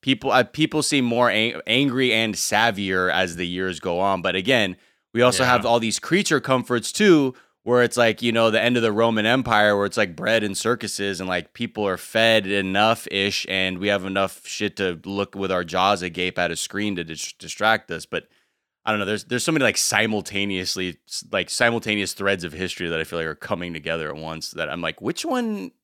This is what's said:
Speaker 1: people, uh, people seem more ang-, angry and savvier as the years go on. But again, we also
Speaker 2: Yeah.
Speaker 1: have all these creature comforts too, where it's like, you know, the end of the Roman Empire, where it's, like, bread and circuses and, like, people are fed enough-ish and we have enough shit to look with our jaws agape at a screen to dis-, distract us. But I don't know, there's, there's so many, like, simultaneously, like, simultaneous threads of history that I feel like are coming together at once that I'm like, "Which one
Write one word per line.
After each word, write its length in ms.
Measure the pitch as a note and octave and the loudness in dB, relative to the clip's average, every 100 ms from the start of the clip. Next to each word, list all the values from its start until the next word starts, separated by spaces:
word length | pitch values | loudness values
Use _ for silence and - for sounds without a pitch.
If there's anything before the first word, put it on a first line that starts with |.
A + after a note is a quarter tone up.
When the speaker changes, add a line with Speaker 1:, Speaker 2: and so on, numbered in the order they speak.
Speaker 1:
people, 280 | C3 B2+ C3 | -2 -2 2
uh, 120 | B2 | 2
people 380 | A2 - D#3 D#3 | 2 0 -2 0
seem 220 | - C#3+ | 0 0
more 260 | A#2+ A#2 A#2+ | 2 2 4
ang-, 300 | G#2 A#2 - - | 4 0 -2 0
angry 460 | A#2+ C#3 B2 B2+ | 2 2 2 2
and 220 | A2 A2+ | 2 0
savvier 800 | F#2+ - G#2+ A#2 G2+ G2 F#2 F#2 | -2 0 2 2 2 -2 0 0
as 240 | E2 F#2 E2+ | 0 0 -2
the 100 | F2 | -6
years 340 | F2+ F#2+ E2 | -4 -4 -4
go 180 | F#2 F2 | -4 -2
on. 220 | G2 F#2+ | 0 0
But 120 | F#2 F2+ | -2 -2
again, 400 | F#2+ B2+ G2 F2+ _ _ _ | 0 2 0 -4 _ _ _
we 100 | A#2 | 2
also 200 | B2 A#2+ | 2 4
Speaker 2:
Yeah. 80 | B2+ | 4
Speaker 1:
have 160 | B2 A#2 | 2 4
all 140 | A#2+ | 2
these 180 | A2+ - | 2 -4
creature 420 | - F#3 G3 D3 | 0 0 2 0
comforts 520 | C3+ C3 - A#2+ - | 2 0 0 -2 -2
too, 420 | - G#3 D#3+ C3+ B2+ _ _ | 2 6 6 6 -2 _ _
where 200 | A2 B2 | 0 2
it's 140 | A#2+ B2 | 4 4
like, 260 | A#2 G#2+ | 2 2
you 80 | A#2+ | 0
know, 180 | A2+ A2+ | 2 4
the 120 | G#2+ | 4
end 140 | A#2 B2 | 2 2
of 60 | |
the 100 | A2+ | 2
Roman 340 | G#2 A#2 A2 G#2+ | 2 2 2 2
Empire, 500 | C3 B2 G#2+ G#2 G2+ | 2 4 4 6 4
where 100 | G2+ | 2
it's, 100 | A2+ | 0
like, 180 | G2 D#2 | -2 -2
bread 260 | G#2+ A2+ | 0 2
and 120 | G#2 F#2+ | 0 -2
circuses 640 | A2 A#2+ G#2+ - G2+ F2+ | -2 -2 -4 -4 -4 -4
and, 80 | F#2 | -4
like, 240 | F2+ E2+ | -4 -6
people 340 | - A#2 A2 G2+ | -8 -8 -4 -2
are 100 | F2+ | -2
fed 500 | - A2 A2+ A2 G2 | -2 2 4 4 2
enough-ish 960 | G2+ F#2+ G2 A2 A2+ - G2 G2 - - | 0 0 2 2 2 -2 -2 0 -2 -4
and 300 | F#2+ F#2+ F2+ | -2 -2 -2
we 100 | G2+ | 0
have 160 | G2+ | 0
enough 420 | F#2+ G2 F#2+ - - | 0 -2 -2 -4 -14
shit 300 | - G#2 - | -6 -4 -2
to 240 | F#2+ E2+ | -4 -4
look 300 | F#2+ G2 G2 | -6 -4 -4
with 160 | G2 F#2+ | -4 -2
our 140 | F2+ | -2
jaws 360 | F2 F#2 F#2+ G2 | -2 2 2 2
agape 380 | F2+ E2+ F2+ F2+ | -2 -4 -4 -2
at 140 | E2+ | -2
a 40 | E2 | -2
screen 380 | - G2+ G#2 F2+ | -8 -6 -4 -4
to 60 | |
dis-, 280 | E2 D#2 - | -8 -10 -12
distract 580 | - D#2 - G#2+ A2 - | -14 -14 -2 2 2 -2
us. 160 | E2 - | -10 -8
But 220 | E2 - _ _ _ _ _ | -8 -10 _ _ _ _ _
I 60 | A2 | -2
don't 80 | G#2 | -2
know, 40 | |
there's, 200 | G2 G#2 | -2 -4
there's 180 | - B2 | -4 -4
so 60 | - | 0
many, 140 | D#3+ | 2
like, 120 | A#2+ F#2 | 2 2
simultaneously, 1200 | - G#2 A2 G#2+ - G2+ G2+ F#2+ F2+ F#2+ F#2 E2 _ - - | 0 2 2 -2 -4 -4 -4 -4 -4 -4 -6 -8 _ -12 -6
like, 180 | G2+ F2 | -4 -4
simultaneous 600 | - A#2+ A#2 G#2+ G#2 F#2+ | 0 2 2 -2 -2 -2
threads 320 | - G2 G2 | -2 0 0
of 80 | E2+ | -2
history 360 | D#2+ F2+ - E2+ | -6 -8 -6 -4
that 120 | E2 | -4
I 40 | |
feel 140 | D#2+ E2+ | -4 -6
like 80 | D#2+ | -6
are 80 | |
coming 380 | D2+ - F#2 F2 | -8 -6 -6 -6
together 360 | E2 D#2+ E2 D2+ | -8 -6 -6 -6
at 80 | D2+ | -8
once 360 | D#2+ D#2+ - | -10 -10 -10
that 180 | D#2+ D#2 | -8 -6
I'm 100 | E2+ | -6
like, 200 | E2 - | -6 -6
"Which 240 | A2+ F3 | -6 -6
one 480 | D#4 B3+ A#3 G3+ F#3+ _ | -4 -4 -4 -6 -10 _